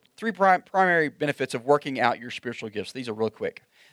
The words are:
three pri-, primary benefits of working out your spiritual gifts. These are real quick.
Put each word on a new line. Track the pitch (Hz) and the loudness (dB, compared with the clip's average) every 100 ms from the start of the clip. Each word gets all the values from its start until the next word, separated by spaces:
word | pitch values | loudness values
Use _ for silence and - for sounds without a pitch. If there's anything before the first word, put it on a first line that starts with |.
| _ - | _ -8
three | 226 | -8
pri-, | 185 190 180 | 2 4 4
primary | - 190 185 170 151 | 2 2 4 4 0
benefits | - 147 - 131 | -2 -4 -2 -4
of | 127 120 | -4 2
working | 143 143 131 | 2 2 0
out | 120 113 | 0 0
your | 120 | -8
spiritual | - 123 117 113 | -12 -10 -10 -8
gifts. | 104 92 | -8 -8
These | 131 120 | -10 -8
are | |
real | 107 110 | -2 -4
quick. | - 104 - _ _ _ | -2 -8 -8 _ _ _